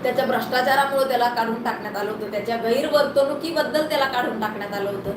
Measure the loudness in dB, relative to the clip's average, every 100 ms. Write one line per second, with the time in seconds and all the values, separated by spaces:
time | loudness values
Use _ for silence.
0 | 0 0 0 0 0 0 2 4 4 2
1 | 2 2 2 2 -2 -2 -2 -4 -4 -4
2 | -4 -4 -6 -4 -2 -2 2 2 2 2
3 | 4 4 2 0 -2 -2 0 0 0 2
4 | 2 0 -2 -2 -4 -4 -6 -4 -4 -4
5 | -6